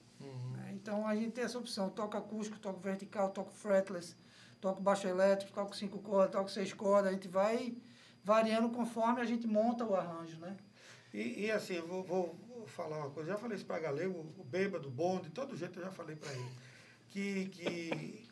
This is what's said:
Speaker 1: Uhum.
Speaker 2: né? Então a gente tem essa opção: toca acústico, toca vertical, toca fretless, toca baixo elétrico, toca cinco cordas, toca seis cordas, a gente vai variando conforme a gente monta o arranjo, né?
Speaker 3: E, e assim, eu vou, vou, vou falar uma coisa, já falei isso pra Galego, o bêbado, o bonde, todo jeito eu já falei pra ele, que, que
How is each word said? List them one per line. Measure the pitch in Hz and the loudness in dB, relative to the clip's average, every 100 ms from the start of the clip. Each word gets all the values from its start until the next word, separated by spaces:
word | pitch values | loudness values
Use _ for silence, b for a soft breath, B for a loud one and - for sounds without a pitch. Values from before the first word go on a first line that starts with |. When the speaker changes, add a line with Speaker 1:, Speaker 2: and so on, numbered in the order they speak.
| - - | -20 -16
Speaker 1:
Uhum. | 139 127 123 | -12 -8 -6
Speaker 2:
né? | 127 190 | -6 -8
Então | 196 214 208 214 | -8 -4 -2 2
a | |
gente | 214 233 | 2 0
tem | 240 | -2
essa | 233 240 | -2 -2
opção: | - - 190 | -4 -2 -2
toca | - 208 208 | 0 -2 -2
acústico, | - 214 214 - | -4 -6 -6 -6
toca | 202 180 | -6 -4
vertical, | 190 190 202 214 190 | -4 -4 -4 2 2
toca | 196 185 | 2 -6
fretless, | - 214 190 190 175 170 - B B B B | -8 4 4 4 -4 -8 -14 B B B B
toca | 190 190 | -2 2
baixo | 196 196 196 | 4 4 4
elétrico, | 180 196 196 - | 6 6 6 2
toca | - 202 - | -4 -4 -4
cinco | 202 208 | -6 -6
cordas, | - 196 190 | 2 6 6
toca | 208 196 | 4 -2
seis | 226 190 | -2 -4
cordas, | - 202 202 196 | 0 4 6 6
a | |
gente | 190 190 | 0 0
vai | 185 208 233 247 233 B B B B | 2 4 2 -2 -8 B B B B
variando | 185 220 220 220 233 | 4 6 6 4 4
conforme | 240 226 233 226 247 | 2 -2 2 4 4
a | 233 | 2
gente | 233 226 | 2 4
monta | 208 226 233 | 4 4 2
o | 220 | 2
arranjo, | 190 170 165 165 160 | 2 2 -6 -8 -10
né? | 175 196 - B B B B | -10 -10 -14 B B B B
Speaker 3:
E, | 208 233 233 214 | -6 -4 -2 0
e | |
assim, | 208 202 180 | 0 -2 -4
eu | 165 | -4
vou, | 185 | -6
vou, | 185 185 170 180 214 | 0 0 0 -4 -14
vou | 247 214 | -14 -12
falar | - 160 151 | -8 -6 -4
uma | 139 | -6
coisa, | 160 156 | -6 -4
já | 208 | -4
falei | 233 190 | -4 -6
isso | 190 | -4
pra | 180 | -4
Galego, | 156 139 190 175 156 - | -2 -2 -2 -4 -8 -12
o | 131 | -6
bêbado, | 175 196 175 139 | 0 0 -2 -6
o | |
bonde, | 123 175 185 160 | -2 0 0 -4
todo | 233 277 175 | -8 -8 -6
jeito | 175 180 | -8 -8
eu | |
já | 185 | -10
falei | 190 156 156 | -10 -10 -10
pra | 151 | -8
ele, | 131 127 127 B B B B - | -8 -8 -12 B B B B -12
que, | 196 202 196 190 | -6 -2 -2 -4
que | 165 165 170 165 156 165 - - | -4 -4 -2 -2 -4 -4 -10 -16